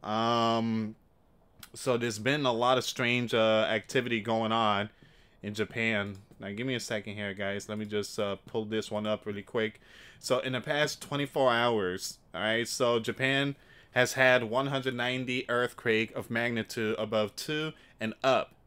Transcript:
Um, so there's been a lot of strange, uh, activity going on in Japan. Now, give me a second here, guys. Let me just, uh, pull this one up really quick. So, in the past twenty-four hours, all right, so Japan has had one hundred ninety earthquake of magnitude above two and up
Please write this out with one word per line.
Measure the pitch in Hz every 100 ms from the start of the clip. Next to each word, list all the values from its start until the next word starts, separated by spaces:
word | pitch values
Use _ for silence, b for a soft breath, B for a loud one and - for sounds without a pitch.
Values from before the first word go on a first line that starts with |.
Um, | - 110 117 117 117 113 113 110 107 110 _ _ _ _ _ _ -
so | - - 120
there's | 120 107
been | 110 147
a | 135
lot | 117 123 127
of |
strange, | - - 123 123 120
uh, | 117 110 110 107
activity | 110 - 139 120 117
going | 104 113 110
on | 113 110 101 104 b b b b b
in | 101
Japan. | 104 104 120 113 107 101 98 101 -
Now, | 101
give | 101 127
me |
a | 123
second | - 110 104
here, | 104 104
guys. | 95 98 101 -
Let | 107
me | 107
just, | 104 101 -
uh, | 104 98
pull | - 117 107
this | 110 104
one | 107 107
up | 107
really | - 101
quick. | 98 120 110 - B B B B
So, | - 127
in | 127
the | 127
past | 113 147 147 -
twenty-four | - 143 139 156 131
hours, | 117 120 113 92 92 - - _
all | 82
right, | 104 113 117
so | - 123 120
Japan | 113 113 131 135 139 139 B B B
has | - 123
had | - 131 127
one | 117 117 139
hundred | 135 127
ninety | 120 120 127 127 127 131
earthquake | 120 123 - 120 110 113
of | - 107
magnitude | 117 117 117 110 - 110 113
above | 107 110 107
two | - - 151 156 156 B B
and | 110 107
up | 135 120 76 -